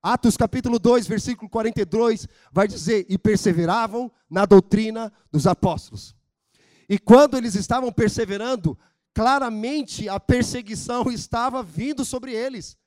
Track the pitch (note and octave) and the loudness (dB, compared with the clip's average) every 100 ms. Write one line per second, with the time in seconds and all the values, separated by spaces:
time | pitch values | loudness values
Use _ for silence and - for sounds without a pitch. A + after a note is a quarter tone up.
0 | F#3+ B3 A#3+ - A3+ B3+ B3 A#3 A3 B3 | -2 2 2 2 -2 -2 -2 2 4 4
1 | G3+ F#3 - B3 G#3+ A3+ A3 A3+ F#3 F#3 | 2 -4 -4 -8 -6 -4 -4 -2 -2 0
2 | A#3 A3+ - _ _ E3+ G3+ G3 D#3+ G#3+ | 0 0 -6 _ _ 0 0 -2 -2 -2
3 | F3+ F#3 G#3+ G3+ G#3 E3+ E3 G#3 A3+ A3+ | 0 -2 0 2 2 2 0 0 -2 -6
4 | B3 _ _ E3+ G3 G3 F#3 G#3+ A3 A3 | -8 _ _ -2 8 8 8 0 0 -6
5 | A3 _ _ D3+ E3 - F#3 D#3+ - A2 | -12 _ _ 0 0 0 -2 -4 -10 -20
6 | - _ _ _ _ _ _ _ _ G3+ | -20 _ _ _ _ _ _ _ _ -6
7 | - A#3+ D4 C4+ A#3 G3 F#3+ A#3+ B3+ F#3 | 6 8 8 2 -4 -6 -4 -4 -4 -2
8 | G#3+ - A3 G3+ A#3 B3+ E3 A#2 _ _ | -2 -2 -6 -4 -4 -4 -4 -6 _ _
9 | _ - A3+ C#4 B3+ G#3+ A3+ D4+ C#4 - | _ -2 0 0 -2 -6 -6 -6 -6 -10
10 | G#3 G3 - B3 A#3 B3 G#3 G#3+ - B3 | -8 -8 0 0 0 -4 -8 -12 -6 -4
11 | B3 A3+ - A#3 B3 B3+ G3+ D#3 B3 D4 | -4 -4 -6 -4 -4 -4 -8 -8 -6 -6
12 | C4 B3+ A#3+ A3 C4 B3 D#3 - | -6 -8 -8 -8 -6 -10 -16 -20